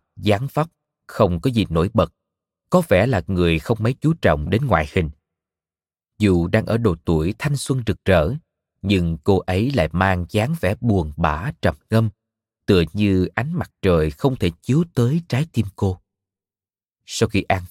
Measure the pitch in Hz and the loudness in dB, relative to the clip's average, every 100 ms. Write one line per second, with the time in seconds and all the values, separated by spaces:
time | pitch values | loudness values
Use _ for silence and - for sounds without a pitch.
0 | _ - 98 101 139 - 156 _ _ _ | _ -6 0 0 -2 -4 -6 _ _ _
1 | - - 101 87 135 117 85 82 87 - | -8 0 0 2 0 0 0 0 0 0
2 | 82 _ _ _ _ _ _ 180 170 92 | -2 _ _ _ _ _ _ 0 2 2
3 | 120 104 - 92 85 80 - 117 113 135 | 2 0 -2 0 2 2 0 -2 -2 -2
4 | 147 165 98 76 76 101 139 80 76 98 | -2 0 2 0 0 -2 2 0 0 -2
5 | 78 - _ _ _ _ _ _ _ _ | -4 -6 _ _ _ _ _ _ _ _
6 | _ - 104 87 85 110 - 113 110 80 | _ -2 2 2 2 0 0 0 0 -2
7 | - 80 82 - 143 143 - 131 113 92 | -2 -2 -2 -4 -6 -4 -4 -4 -4 -4
8 | - 90 78 151 - _ _ _ 95 98 | 2 2 2 -4 -12 _ _ _ -2 0
9 | 85 80 - 92 - 92 123 135 78 85 | 0 -2 0 0 0 -2 0 0 -2 0
10 | 95 90 85 107 120 165 92 107 120 98 | 0 0 -2 -2 -2 -2 -4 -2 0 0
11 | 76 73 80 76 117 165 92 - _ 110 | -2 -2 -2 -2 -6 -4 -4 -4 _ 0
12 | 113 - _ _ _ _ - 95 80 104 | 0 -4 _ _ _ _ 2 2 2 0
13 | 104 95 90 - 135 175 - _ 98 82 | 2 2 0 -2 -4 -4 -6 _ 0 2
14 | 78 - 139 131 90 - - 143 175 - | 0 -2 -4 -2 -4 -4 -2 0 0 0
15 | 120 165 - 120 160 - 98 - 98 90 | 0 0 -2 -4 -2 -4 -4 -2 -4 -4
16 | _ _ _ _ _ _ _ _ _ _ | _ _ _ _ _ _ _ _ _ _
17 | - - 120 101 - 95 90 | -14 -4 -2 0 0 -2 -4